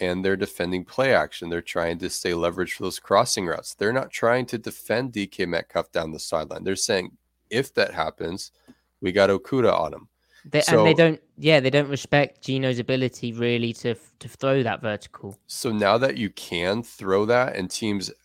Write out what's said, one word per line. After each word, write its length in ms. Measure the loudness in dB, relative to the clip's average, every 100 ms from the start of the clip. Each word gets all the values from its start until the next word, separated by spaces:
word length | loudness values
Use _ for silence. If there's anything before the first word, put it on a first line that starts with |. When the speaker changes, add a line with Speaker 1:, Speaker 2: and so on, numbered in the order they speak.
Speaker 1:
and 240 | -4 -2
they're 120 | -2 -2
defending 480 | -4 -4 -4 -4
play 280 | -4 -2 2
action. 360 | 2 2 -6 -6
They're 140 | -6
trying 360 | -4 -4 -2 -4
to 120 | -6
stay 200 | -4 -4
leveraged 440 | 0 0 -2 -6
for 100 | -6
those 160 | -8 -8
crossing 460 | 2 2 2 -2 -4
routes. 280 | -6 -8
They're 180 | -4 -2
not 180 | -2 -4
trying 360 | -2 0 0 -2
to 120 | -6
defend 540 | -8 -10 -4 -2 -2
D 140 | -4 -6
K 200 | -4 -2
Metcalf 440 | -2 -2 -4 -2
down 220 | -4 -4
the 80 | -8
sideline. 420 | -4 -4 -4 -6
They're 140 | -6 -4
saying, 400 | 0 0 -2 -12 _ _ -6
"If 240 | -4 -2
that 200 | 0 -2
happens, 580 | -2 -6 -6 -8 -8 -12 _ _ _ _ _
we 100 | -2
got 200 | 4 4
Okudah 420 | 4 0 2 4
on 220 | 2 -2
him." 140 | -8 -18 _ _ _
Speaker 2:
They, 180 | -4 0 4
and 180 | 6 6
they 60 |
Speaker 1:
So 20 |
Speaker 2:
don't, 260 | 6 6 4 _ -2
yeah, 220 | 4 4
they 100 | 4
don't 200 | 2 2
respect 540 | -2 2 2 2 -2
Geno's 360 | -4 -2 0 -2
ability 540 | 0 0 -2 -4 -8
really 400 | -2 0 0 -2
to 180 | -4 -4
f-, 220 | -6 _ -20
to 80 | -20
throw 340 | -4 0 2
that 180 | 2 -2
vertical. 540 | -4 -6 -10 -18 -18 -18 -14
Speaker 1:
So 240 | -8 -4
now 260 | 2 4 4
that 180 | 2 0
you 140 | -6
can 540 | -6 -8 -2 -2 -2
throw 420 | -6 -8 0 2 4
that, 300 | 2 0 -4
and 120 | -8
teams, 440 | -4 -4 -2 -6 -12